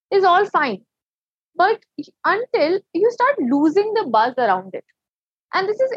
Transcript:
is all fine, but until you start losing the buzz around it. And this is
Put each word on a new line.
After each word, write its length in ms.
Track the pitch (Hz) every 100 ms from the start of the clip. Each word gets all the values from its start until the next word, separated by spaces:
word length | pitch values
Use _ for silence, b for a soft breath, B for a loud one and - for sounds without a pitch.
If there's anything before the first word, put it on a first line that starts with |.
| -
is 140 | 392
all 220 | 370 359 403
fine, 320 | 339 277 190 _ _ _ _ _ _ _
but 240 | - 381 440 _ - - _
until 560 | 311 392 508 427 302 392 _
you 160 | 330 453
start 260 | 480 508 554
losing 540 | 247 285 311 349 427
the 140 | 440 339
buzz 220 | 220 240 254
around 320 | 226 185 190
it. 120 | 185 - _ _ _ _ _ -
And 160 | 359 392
this 120 | 427
is 120 | 523